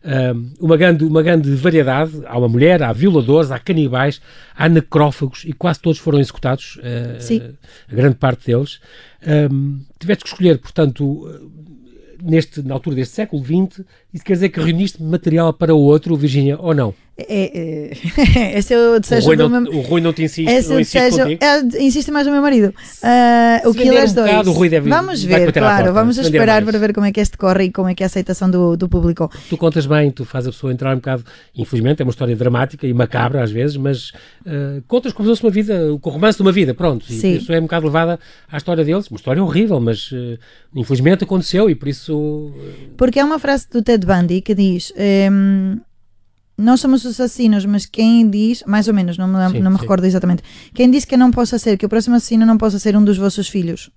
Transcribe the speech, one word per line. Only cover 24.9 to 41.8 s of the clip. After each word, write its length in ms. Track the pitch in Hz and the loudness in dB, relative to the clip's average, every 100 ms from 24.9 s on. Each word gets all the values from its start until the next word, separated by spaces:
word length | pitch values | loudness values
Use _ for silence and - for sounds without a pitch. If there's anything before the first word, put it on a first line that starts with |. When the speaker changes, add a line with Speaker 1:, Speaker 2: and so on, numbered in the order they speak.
Speaker 2:
Vamos 320 | 302 381 311 | 0 0 -4
Speaker 1:
vai 140 | 185 - | 0 2
Speaker 2:
ver, 60 | - | 4
Speaker 1:
bater 120 | 160 | 2
à 0 | - | 2
Speaker 2:
claro, 100 | 202 | 2
Speaker 1:
porta, 80 | 180 | 2
Speaker 2:
vamos 240 | 196 226 247 | 2 2 2
Speaker 1:
se 60 | |
vender 140 | 165 151 | 2 2
Speaker 2:
esperar 160 | 220 | 4
Speaker 1:
mais. 100 | 214 | 2
Speaker 2:
para 140 | 214 214 | 2 0
ver 120 | 208 | 0
como 140 | 208 202 | 0 -2
é 60 | |
que 80 | 202 | 0
este 160 | 208 - | -2 0
corre 280 | 190 185 185 | 0 2 0
e 40 | |
como 180 | 190 185 | -2 -4
é 60 | |
que 80 | 185 | -2
é 40 | 190 | -4
a 20 | |
aceitação 420 | 196 185 185 185 | -4 -4 -2 0
do, 260 | 180 175 170 | 2 2 0
do 120 | 180 | 0
público. 420 | 175 170 170 160 - - | 0 0 0 -4 -6 -10
Speaker 1:
Tu 80 | 165 | -2
contas 300 | 165 160 139 | 0 0 0
bem, 240 | 151 147 | 2 0
tu 140 | - | -2
fazes 240 | 123 131 127 | -8 -8 -8
a 20 | |
pessoa 220 | - 135 | -8 -8
entrar 180 | 127 135 | -4 -4
um 40 | 131 | -4
bocado... 260 | 135 127 117 - _ - | -4 -6 -8 -20 _ -10
Infelizmente, 440 | 113 120 113 151 | -6 -2 0 0
é 40 | |
uma 60 | 127 | -2
história 240 | 117 123 | -4 -4
dramática 500 | 110 127 120 135 147 | -2 0 0 -2 -4
e 80 | 135 | -4
macabra 520 | 120 120 123 120 139 | -2 -2 -2 -2 -2
às 80 | 117 | -2
vezes, 240 | 110 143 143 | -2 -4 -4
mas, 340 | 135 131 - - - _ | -4 -4 -8 -20 -20 _
ah, 360 | 180 143 139 139 - | -10 -8 -8 -10 -4
contas 240 | 247 247 | -4 -4
como 160 | - 214 | -2 0
se 20 | 226 | 2
fosse 80 | 226 | 0
uma 60 | |
vida, 440 | 196 208 190 156 147 | 0 -2 0 0 -2
com 100 | 170 | -6
o 20 | |
romance 240 | 143 208 208 | 0 0 4
de 40 | |
uma 80 | 190 | 2
vida, 220 | 185 147 | 2 0
pronto. 320 | 123 170 123 - | 0 -2 -2 -6
E 40 | |
Speaker 2:
Sim. 240 | 117 190 170 | -4 0 -2
Speaker 1:
isso 160 | - | -2
é 60 | 165 | -2
um 20 | |
bocado 240 | 165 170 156 | -2 -2 0
levada 320 | 156 165 170 - - _ | 0 0 -4 -10 -20 _
à 60 | 151 | -10
história 280 | 160 165 | -4 -2
deles, 220 | 147 180 202 | 0 -2 -4
uma 100 | 104 | -10
história 220 | - 143 | -4 -2
horrível, 360 | 190 151 220 156 | 0 0 0 0
mas, 320 | 117 110 - | 0 -4 -8
eh, 240 | 127 120 117 - _ _ | -12 -10 -12 -16 _ _
infelizmente 480 | 143 113 131 139 185 | -8 -2 0 2 2
aconteceu 480 | - 190 - 180 208 | 0 -2 0 0 0
e 60 | |
por 100 | 143 | 0